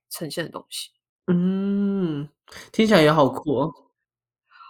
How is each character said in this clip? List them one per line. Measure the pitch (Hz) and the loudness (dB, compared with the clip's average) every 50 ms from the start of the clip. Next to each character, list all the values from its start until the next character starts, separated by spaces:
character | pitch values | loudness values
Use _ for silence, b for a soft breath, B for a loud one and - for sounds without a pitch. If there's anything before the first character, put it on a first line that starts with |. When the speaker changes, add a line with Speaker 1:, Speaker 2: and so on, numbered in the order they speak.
| _ - | _ -18
Speaker 1:
呈 | - - 175 147 | -16 -12 -12 -10
现 | - - 165 | -8 -8 -10
的 | - | -10
东 | - - - _ | -10 -16 -18 _
西。 | - - - - _ _ _ _ _ _ _ - | -14 -14 -14 -14 _ _ _ _ _ _ _ -2
Speaker 2:
嗯， | 180 175 175 185 190 190 196 196 202 202 202 196 196 196 185 165 151 143 147 147 _ _ _ - B B B B B | 0 0 0 0 -2 -2 -2 -2 -2 -2 -2 -2 -2 -2 -2 -4 -4 -6 -8 -12 _ _ _ -20 B B B B B
听 | - 220 | 0 2
起 | 214 214 | 4 6
来 | 180 | 6
也 | 156 151 151 | 6 6 6
好 | 160 143 127 | 4 4 2
酷 | - - - 151 135 | 2 -2 -4 -4 -2
哦。 | 117 139 165 - _ _ _ _ _ _ _ _ _ _ _ _ _ _ B B B B B | -2 -2 -4 -6 _ _ _ _ _ _ _ _ _ _ _ _ _ _ B B B B B